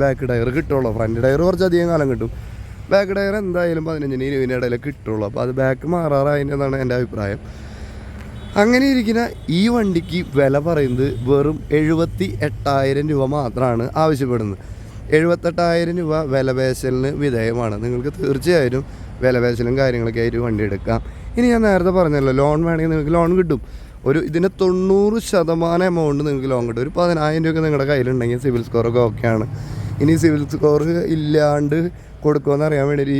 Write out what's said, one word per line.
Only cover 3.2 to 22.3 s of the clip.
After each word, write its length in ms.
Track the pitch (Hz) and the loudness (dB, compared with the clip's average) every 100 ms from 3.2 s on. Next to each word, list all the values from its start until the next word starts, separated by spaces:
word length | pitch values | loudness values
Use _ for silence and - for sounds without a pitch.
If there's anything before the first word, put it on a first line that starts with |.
| 196 208 | -2 -2
എന്തായാലും 420 | 196 175 175 160 160 | -2 -2 0 -2 -4
പതിനഞ്ചിന് 360 | 160 143 127 135 | -4 -4 -4 -2
ഇരുപതിൻ്റെ 260 | 139 131 127 | -2 0 0
ഇടയിൽ 160 | 123 120 147 | -2 -2 -6
കിട്ടുള്ളൂ. 380 | 139 - 110 104 | -8 -6 -4 -4
അപ്പോൾ 120 | 120 123 | -2 -4
അത് 80 | 131 | 0
ബാക്ക് 260 | 131 127 143 | 0 0 -2
മാറാറായതിൻ്റെതാണ് 840 | 175 160 139 139 147 139 139 139 135 | -2 0 0 2 0 -2 -2 -2 -2
എൻ്റെ 120 | 127 123 | -2 -2
അഭിപ്രായം. 420 | 117 107 101 101 - - - - - - - - - - - 208 | -2 -4 -4 -6 -10 -16 -16 -14 -14 -14 -14 -14 -14 -14 -4 2
അങ്ങനെ 240 | 214 247 277 | 4 4 4
ഇരിക്കുന്ന 320 | 262 214 226 240 - - 165 | 2 2 0 -2 -4 -2 2
ഈ 20 | 220 | 2
വണ്ടിക്ക് 460 | 240 208 170 165 180 175 135 | 2 2 0 -2 -4 -2 2
വില 200 | 139 139 160 | 4 2 2
പറയുന്നത് 400 | 160 135 123 127 113 123 | 0 2 0 0 -2 2
വെറും 280 | 139 143 156 - 147 | 2 2 -2 -2 0
എഴുപത്തി 480 | 156 160 165 - 185 - 147 | 2 2 0 -2 -4 -2 -4
എട്ടായിരം 580 | - 143 139 135 139 151 | -2 0 2 2 0 0
രൂപ 120 | 143 131 | 0 0
മാത്രമാണ് 520 | 147 127 123 127 117 120 - | 0 -2 0 0 0 -2 0
ആവശ്യപ്പെടുന്നത്. 580 | 160 139 131 120 104 95 - - - - - 151 | 2 2 0 0 -2 -6 -12 -16 -16 -16 0 2
എഴുപത്തെട്ടായിരം 760 | 170 170 170 170 170 170 170 175 | 2 0 -2 0 0 2 0 -2
രൂപ 200 | 160 156 151 | -2 -2 0
വിലപേശലിന് 760 | 135 131 131 131 127 131 127 135 151 | 0 0 0 0 0 -2 -2 -2 -2
വിധേയമാണ്. 520 | 143 117 113 117 117 104 | 0 0 0 0 -2 -2
നിങ്ങൾക്ക് 280 | 117 123 135 - | -4 -4 -4 -4
തീർച്ചയായും 680 | 143 135 135 170 127 131 143 - - - | -2 -2 2 2 2 0 -6 -12 -16 -2
വിലപേശലും 520 | 127 123 120 117 120 131 | 0 2 2 0 0 0
കാര്യങ്ങളൊക്കെ 400 | 131 120 117 113 | 0 0 -2 -2
ആയിട്ട് 180 | 117 117 120 | -2 0 -2
വണ്ടി 180 | 107 107 | -2 -2
എടുക്കാം. 320 | 98 - 113 - - - - | -2 -2 -2 -4 -12 -8 0
ഇനി 100 | 240 | 2
ഞാൻ 80 | 233 220 | 4 4
നേരത്തെ 260 | 185 175 185 | 4 4 4
പറഞ്ഞല്ലോ, 340 | 165 147 135 | 4 4 2